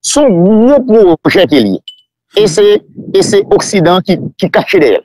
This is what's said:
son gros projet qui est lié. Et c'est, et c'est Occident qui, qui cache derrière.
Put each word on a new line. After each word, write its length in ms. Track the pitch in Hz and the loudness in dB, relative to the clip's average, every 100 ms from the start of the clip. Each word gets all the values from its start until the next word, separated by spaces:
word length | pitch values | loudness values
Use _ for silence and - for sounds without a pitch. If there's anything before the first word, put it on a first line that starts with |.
son 280 | - 285 285 | -4 0 0
gros 880 | 170 185 214 240 285 254 220 190 160 | 2 2 2 2 2 2 2 2 2
projet 280 | - - | 0 0
qui 120 | 254 135 | 0 0
est 40 | |
lié. 180 | 104 92 - _ _ _ _ 196 | 0 -4 -10 _ _ _ _ -2
Et 100 | 214 | -2
c'est, 360 | 160 208 208 _ - - | 0 0 0 _ -18 -4
et 80 | 196 | -2
c'est 220 | 185 202 208 | 0 -2 0
Occident 520 | 196 - 202 165 185 | -2 -2 -2 0 0
qui, 180 | - 170 151 - | -2 -6 -6 -8
qui 140 | - | -4
cache 240 | 208 - | -4 -2
derrière. 240 | 185 139 87 | 0 0 0